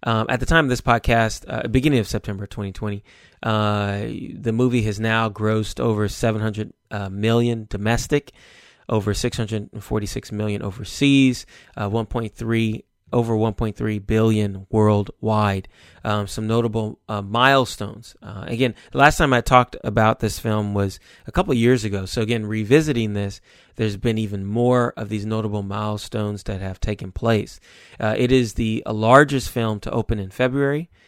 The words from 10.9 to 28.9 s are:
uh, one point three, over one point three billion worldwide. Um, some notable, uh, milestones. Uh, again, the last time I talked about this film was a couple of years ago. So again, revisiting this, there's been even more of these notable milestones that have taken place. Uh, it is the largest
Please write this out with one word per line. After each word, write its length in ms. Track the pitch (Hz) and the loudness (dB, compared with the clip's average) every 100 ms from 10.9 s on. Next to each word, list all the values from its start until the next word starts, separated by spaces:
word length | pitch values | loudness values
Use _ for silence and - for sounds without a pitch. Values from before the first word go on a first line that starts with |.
| - 143 139 135 123 - - - - | 0 4 6 4 2 -6 -20 -16 -8
uh, 100 | 101 | -4
one 200 | 113 110 | -2 -2
point 280 | 120 113 - | -4 -6 -6
three, 480 | 113 113 113 107 - _ _ | -2 0 0 -2 -10 _ _
over 240 | 123 113 110 | -2 0 0
one 160 | 110 | 0
point 240 | 104 113 - | -2 -4 -4
three 220 | 113 107 | -4 -4
billion 680 | 101 110 113 107 104 98 98 | 0 2 4 2 0 -4 -2
worldwide. 1000 | 110 107 104 101 - 110 107 104 98 92 - - - | 2 4 4 0 -4 -2 2 2 0 -6 -16 -20 -10
Um, 240 | - 104 101 | -4 -4 -4
some 200 | - 110 | -6 -2
notable, 520 | 113 117 110 107 - - | 0 0 -2 -4 -6 -8
uh, 140 | 104 | -8
milestones. 920 | 98 110 127 139 123 - 104 101 - - | -2 4 6 6 2 -4 -10 -12 -20 -20
Uh, 220 | 104 101 - | -16 -12 -8
again, 280 | 117 127 110 - | -2 -2 -2 -6
the 60 | 135 | 4
last 200 | 143 - | 4 6
time 160 | 156 | 4
I 80 | 127 | 4
talked 360 | - 127 120 - | 6 6 4 0
about 360 | - 107 110 113 | -2 2 4 2
this 200 | 110 - | -2 -2
film 340 | 117 107 104 | -2 -2 -2
was 260 | 101 98 - - - - | -2 -2 -4 -16 -20 -4
a 60 | |
couple 200 | - 190 | -2 0
of 60 | 127 | 2
years 260 | 117 127 | 4 4
ago. 220 | 107 98 95 | 0 -4 -4
So 160 | - | -4
again, 240 | 110 117 107 | -2 -2 -4
revisiting 680 | 110 107 143 156 120 110 | -4 4 4 4 0 -2
this, 260 | 104 101 - _ _ _ - | -2 -4 -8 _ _ _ -4
there's 220 | 110 101 | -4 -2
been 200 | 120 110 | -2 0
even 280 | 110 101 98 | -2 -4 -4
more 480 | 110 123 123 120 - | 0 2 4 2 -2
of 120 | 107 | -6
these 160 | 107 107 | -6 -2
notable 360 | 110 107 104 | -2 -2 -4
milestones 840 | 98 101 107 107 - - 104 104 | -4 -4 -4 -6 -6 -4 -4 -6
that 160 | - 98 | -8 -8
have 180 | 95 95 | -8 -6
taken 320 | - 104 95 | -4 -4 -8
place. 480 | - 113 113 113 - - - - - | -4 0 2 0 -10 -20 -20 -20 -6
Uh, 160 | 110 107 | -2 0
it 140 | 123 | 2
is 220 | 131 117 - | 2 2 -2
the 280 | 113 110 | -2 -2
largest 600 | - | -4